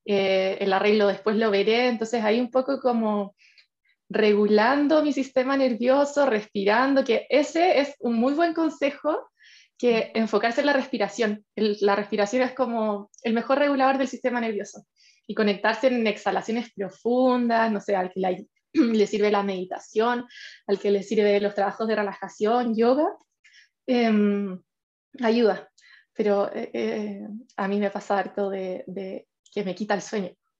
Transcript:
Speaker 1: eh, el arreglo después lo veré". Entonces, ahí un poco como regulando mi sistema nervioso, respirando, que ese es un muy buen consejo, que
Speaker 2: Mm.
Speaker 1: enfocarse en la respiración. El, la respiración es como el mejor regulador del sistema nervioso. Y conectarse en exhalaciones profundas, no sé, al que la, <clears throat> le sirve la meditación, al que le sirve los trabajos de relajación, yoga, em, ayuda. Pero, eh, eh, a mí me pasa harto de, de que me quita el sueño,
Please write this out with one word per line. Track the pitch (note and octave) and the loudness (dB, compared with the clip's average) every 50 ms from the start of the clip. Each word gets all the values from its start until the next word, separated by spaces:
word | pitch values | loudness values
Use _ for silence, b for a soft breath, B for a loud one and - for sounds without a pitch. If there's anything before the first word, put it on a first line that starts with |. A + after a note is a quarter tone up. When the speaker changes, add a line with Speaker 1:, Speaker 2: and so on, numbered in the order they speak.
| - | -6
Speaker 1:
eh, | - G3+ G3 G3 F#3+ F#3+ F#3+ F#3+ F#3+ F#3+ - | -2 0 0 2 2 2 2 0 0 -2 -2
el | F3+ F#3+ F#3+ | -2 0 0
arreglo | G3 G3 G#3 G#3 G#3+ G3+ G3+ | 2 2 2 4 4 4 2
después | F#3+ F#3+ - G#3+ G#3+ A3 | 0 0 -2 -2 0 0
lo | A3+ A3 | 2 2
veré". | G3+ G3 G3 G#3+ A3+ A#3+ B3+ B3 | 2 2 2 2 2 2 2 0
Entonces, | A#3+ G#3+ A3+ A3 B3 A#3 G#3+ | 0 -2 -4 -4 -4 -2 0
ahí | G#3+ A3 A#3+ | 0 0 0
un | B3 A#3+ | 0 0
poco | - C4 C4 C#4 C#4 B3 | 0 -2 0 0 -2 -2
como | - B3+ A#3+ A3+ A3+ G#3+ G#3 G#3 G3 F#3+ - _ b b b b b b _ _ _ _ _ _ _ - | 0 0 0 0 0 0 -2 -2 -4 -6 -10 _ b b b b b b _ _ _ _ _ _ _ -4
regulando | - G#3+ G#3+ G#3+ G#3 G#3 G#3 G3+ G#3+ G#3 G#3+ A#3+ C#4 C#4+ D4 C#4+ D#4 D4+ D4 | -2 2 2 4 4 4 4 4 4 4 4 4 2 2 2 2 2 2 2
mi | D4+ C4 | 2 0
sistema | C#4 C4 - - C4 B3+ C4+ C#4 C4+ | -2 -4 -2 -2 -2 0 0 0 0
nervioso, | C4+ B3+ A#3+ G#3 A#3+ B3+ C4 C#4+ C#4+ C#4+ - C#4+ C#4+ | 0 0 0 0 2 2 4 4 2 0 0 0 0
respirando, | C4 A3 G#3 - - - G3+ G3 G3+ G#3+ A#3+ C4 C#4 C#4 C4+ - | 2 0 -2 -4 -6 -6 -2 0 2 2 2 2 2 2 2 2
que | - A3 - - - | 2 0 -2 0 0
ese | A#3+ C#4+ C#4+ D4 - E4 F4 F#4 - C4 | 2 2 2 2 0 2 2 4 4 2
es | C#4+ C#4+ - - | 0 -2 -4 -6
un | - A#3+ A#3 | -4 -2 0
muy | A3+ A#3+ C4+ C#4+ | 0 0 0 2
buen | D#4 E4+ E4+ D#4+ | 2 0 0 0
consejo, | E4 E4 D#4 - - C#4+ C#4 C#4 - - D4 E4+ B4+ - - _ b b b b b b b b - | 0 -2 -2 -2 -2 -2 -4 -4 -4 -4 -4 -4 -4 -6 -10 _ b b b b b b b b -2
que | A#3+ A#3+ A3+ A3 A3 - - | 0 2 2 2 0 -2 -2
Speaker 2:
Mm. | |
Speaker 1:
enfocarse | A3+ A3+ G#3+ A3 G3+ A3 A#3 A#3 D4 | -2 -2 0 0 0 0 0 0 0
en | C#4+ D4 | 2 2
la | C#4 | 2
respiración. | C4 C4 - - G#3+ G3+ - - - A3+ G#3 G#3 G#3 - _ _ | 0 0 -2 -2 -2 -2 -2 -2 -2 -2 -2 -2 -4 -10 _ _
El, | - A3 G#3 G#3 - | -2 -2 0 0 2
la | G3 G3+ G3+ | 2 2 2
respiración | G3+ G3+ - A3 G#3 G3+ G3+ B3 B3+ B3+ | 0 -2 -2 -2 -2 0 0 0 0 -2
es | B3 B3+ | -2 -2
como | - B3+ A#3 A#3 A3+ A3 G#3+ G#3 G3 G#3 - _ - - | -2 -4 -2 -2 -2 -2 -2 -4 -6 -8 -14 _ -8 -4
el | A#3 A3 | -2 -2
mejor | A#3 A3+ - C4+ C#4+ | 0 0 0 0 2
regulador | D4 C#4+ C#4+ C4+ C4 C4+ C4+ C4+ | 2 2 2 2 2 2 2 2
del | C4+ - | -2 -4
sistema | C4 - - B3+ A#3+ A#3+ | -4 -4 -4 -4 -2 -2
nervioso. | A3+ A3+ G#3 G3 G3 - - - - _ _ b b b b b b b | -4 -4 -4 -6 -8 -10 -12 -20 -20 _ _ b b b b b b b
Y | G#3 | -2
conectarse | - G#3+ G#3 G3 F3+ - G#3+ A3+ A3 C4+ C4 | 0 0 0 0 0 0 -2 0 2 2 0
en | B3 A#3+ A3 G#3+ | 2 2 0 0
exhalaciones | G3+ - - G3+ F#3 G3 - - A3 A#3+ A3+ - _ | -2 -2 -2 -4 -4 -2 -2 -4 -4 -6 -6 -6 _
profundas, | G3+ G3 F#3 - - - A3+ B3 B3+ C4 B3+ B3 B3 A#3+ A#3 A#3 A3+ A3+ A3+ | -8 -8 -8 -8 -6 -4 0 2 2 4 2 2 2 2 0 2 2 2 0
no | G#3 G3 | 0 -2
sé, | - - G3+ | -2 -2 -2
al | F#3 F#3 F3+ | -2 -2 -4
que | - F#3+ | -4 -4
la, | F#3+ F#3 F3+ F#3 - - _ | -2 -2 -4 -4 -8 -16 _
<clears throat> | _ _ _ - | _ _ _ 0
le | D#4+ B3+ A#3 A3 G#3+ G3+ G3+ | 2 2 4 4 2 2 2
sirve | A3 G3+ G#3 G#3 | 2 0 2 2
la | G#3 G3+ G3+ | 2 2 0
meditación, | G3+ F#3+ F3+ F3+ F3+ - - - - - G#3+ A3+ A#3+ B3 A#3+ B3 - B B B B B B B B | -2 -4 -6 -6 -8 -10 -12 -12 -6 -2 0 0 0 0 -2 -4 -10 B B B B B B B B
al | G3+ F#3+ | -2 -2
que | - G3+ | 0 0
le | G3+ G3 F#3+ | 0 0 0
sirve | - A3 G#3+ G#3 G#3 G3+ G3+ | -2 0 2 4 4 4 2
los | G#3 G3 - | 2 0 0
trabajos | G#3 G3 G3 - - A3+ A3 | 0 -2 -2 -2 -4 -4 -2
de | G#3+ | -2
relajación, | G#3+ G#3 G3 G3 - G3 F3+ - - G#3 G#3+ A#3 B3 A#3+ A#3 A3 | -2 -2 -4 -6 -8 -12 -12 -6 -2 0 2 2 2 0 0 0
yoga, | A3 A#3 A#3+ C4 D4 D#4+ G4 - - _ _ _ _ b b b b b b b _ _ - | 2 4 4 4 2 2 -2 -2 -6 _ _ _ _ b b b b b b b _ _ 0
em, | B3 A#3+ A#3 A3+ G#3+ G#3 G#3 G3+ G3+ G3+ G3+ G3 F#3 F#3 - _ _ _ _ _ _ _ _ _ - - | 0 2 2 4 4 4 2 2 2 0 -4 -6 -8 -10 -14 _ _ _ _ _ _ _ _ _ -10 -4
ayuda. | B3 A3 A3+ A#3+ A#3 G3+ F#3 - - - _ _ b b b b b b _ | -2 0 2 2 2 2 2 0 -6 -16 _ _ b b b b b b _
Pero, | - G#3 G#3 G3+ G3+ G3 - - | -2 0 0 2 0 0 -2 -4
eh, | A3 A#3 - - | -8 -10 -8 -6
eh, | A#3 A3 A3 A3+ G#3+ G#3 G#3 G3+ G3+ G#3 G#3+ G3+ A3+ C4 _ _ - | -4 -4 -4 -4 -4 -6 -8 -10 -10 -12 -14 -14 -14 -16 _ _ -6
a | G3 F#3+ | -4 -2
mí | G3+ G#3 | -2 0
me | G3+ G3 | -2 -2
pasa | G3+ G3+ - - G3+ G3 | -4 -6 -4 -2 -2 -2
harto | F#3 G3 - G3+ G3+ G3 | -2 -4 -4 -4 -4 -4
de, | G3 F#3+ F#3+ F#3 F#3 - - - | -4 -6 -6 -8 -8 -10 -10 -12
de | F3+ G3 F#3+ F#3+ G3 - - _ _ _ _ _ - | -12 -10 -10 -10 -10 -12 -14 _ _ _ _ _ -8
que | G#3 F#3+ | -6 -6
me | F#3 F3+ | -6 -6
quita | - G#3+ G#3+ G#3 | -6 -4 -4 -4
el | F#3 | -4
sueño, | - - - G#3 F#3 F3 - _ _ _ _ _ | -4 -6 -6 -6 -6 -8 -10 _ _ _ _ _